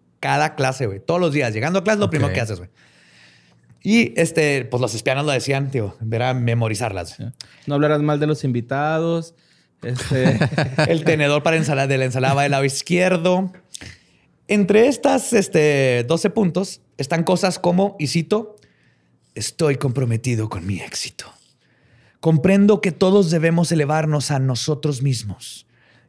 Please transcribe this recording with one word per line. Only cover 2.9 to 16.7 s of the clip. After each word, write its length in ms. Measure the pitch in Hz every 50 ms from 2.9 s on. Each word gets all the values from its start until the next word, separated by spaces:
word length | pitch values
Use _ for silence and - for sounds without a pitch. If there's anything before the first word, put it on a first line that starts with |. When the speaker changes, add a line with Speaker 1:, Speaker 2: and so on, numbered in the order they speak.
| _ _ _ _ _ - - - _ _ _ _ _ _ _ _ - _ -
Speaker 1:
Y, 360 | 190 220 233 214 - - -
este, 460 | 165 165 - 165 151 147 143 135 117
pues, 140 | 110 127 120
los 120 | 127 107 110
espianos 320 | 113 - 139 131 139 147
lo 60 | 151
decían, 400 | 135 120 - 135 139 135 143 135
tío, 240 | 139 123 104 98 - - 113 110
era 220 | 117 113 123 127 127
memorizarlas. 840 | 127 120 117 117 117 113 110 107 92 120 110 95 90 85 - - - - 123 - - - - _ _ -
Speaker 3:
No 100 | 143 143
hablarás 260 | 143 151 147 151 147
mal 180 | 147 151 151 143
de 80 | 151
los 160 | 151 151 - -
invitados. 880 | 135 120 120 117 120 135 139 147 151 160 160 165 165 170 165 165 - _ _ _ _ _ _ _ _ _ -
Este 560 | - 120 123 123 - - 131 131 127 127 113
Speaker 1:
<laughs> 500 | 110 151 - - - 147 135 131 - 147 165
El 120 | 170 156 151
tenedor 380 | 170 160 151 147 143 147 147 -
para 140 | 170 160
ensala-, 300 | 160 156 143 143 135 139
de 100 | 139 135
la 80 | 131 131
ensalada 280 | 127 113 131 127 135 139
va 80 | 139 143
del 80 | 143
lado 140 | 139 135 139
izquierdo. 840 | 135 135 - - - 175 175 180 185 185 165 165 180 180 185 196 185 - - _ _ - - - - - _ _ _ _ _ _ _ _ _ _
Entre 400 | - 202 208 196 175 202 214 233
estas, 460 | 285 262 - - 285 269 254 - - 240
este, 720 | 208 185 - - 160 151 151 143 139 135 131 123 120 117
doce 220 | 123 165 165 - 202
puntos 520 | - 226 202 170 - 180 196 -